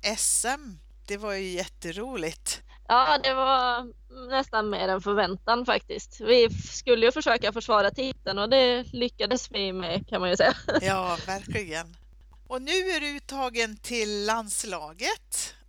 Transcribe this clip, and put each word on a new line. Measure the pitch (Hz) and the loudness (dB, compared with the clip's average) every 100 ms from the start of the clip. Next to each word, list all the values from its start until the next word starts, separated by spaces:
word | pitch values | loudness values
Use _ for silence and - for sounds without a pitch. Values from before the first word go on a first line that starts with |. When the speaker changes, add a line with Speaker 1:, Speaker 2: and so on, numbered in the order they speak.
Speaker 1:
S | - 220 - - 233 | -4 -2 0 2 0
M. | 285 277 170 - - - | -4 -6 -18 -20 -18 -10
Det | 202 | -8
var | 208 | -6
ju | 196 190 | -6 -4
jätteroligt. | 180 190 - 170 170 247 247 160 - - - - - - | -4 -6 -8 -10 -8 -8 -6 -6 -6 -8 -8 -10 -12 2
Speaker 2:
Ja, | 233 320 285 | 4 4 2
det | 269 | 2
var | 262 262 262 247 240 247 - - 254 247 | 0 2 4 2 -2 -6 -16 -20 -16 -4
nästan | 262 269 220 214 | -2 0 0 0
mer | 190 190 | -2 0
än | 190 | -2
förväntan | 185 202 185 190 - 233 247 | 0 2 2 0 0 0 2
faktiskt. | 202 - - - - | 0 0 -12 -12 -6
Vi | 220 247 226 | 4 6 6
f-, | - - - | 2 -8 -4
skulle | - 233 226 | 2 4 6
ju | |
försöka | 302 302 233 202 | 4 2 2 0
försvara | 220 220 214 196 | -4 2 4 4
titeln | 202 262 - - 196 | 0 -6 -6 -6 -2
och | 214 | 4
det | 269 254 247 | 6 6 4
lyckades | 247 247 240 - 208 254 - | -2 -4 -4 -2 -2 -2 -2
vi | 214 196 | -4 -4
med, | 185 175 180 - | -4 -4 -6 -4
kan | 196 | -2
man | 180 | 0
ju | 185 | 4
säga. | - - - | 4 2 0
<laughs> | 285 | 0
Speaker 1:
Ja, | 190 190 185 170 175 | 2 0 0 -4 -6
verkligen. | 196 196 226 185 156 165 175 - - - - - | -8 -6 -6 -6 -8 -8 -16 -20 -20 -20 -20 -10
Och | 254 | -8
nu | 262 | -2
är | 370 381 330 | -2 0 -2
du | 294 | -4
uttagen | 285 - 277 254 233 226 214 | -8 -10 -4 -4 -2 -4 -4
till | - 240 214 208 208 | -6 -4 -2 -2 -2
landslaget | 226 214 - 220 180 151 165 277 440 - - - - | -2 -2 -6 -6 -8 -10 -6 -4 -4 -6 -8 -8 -12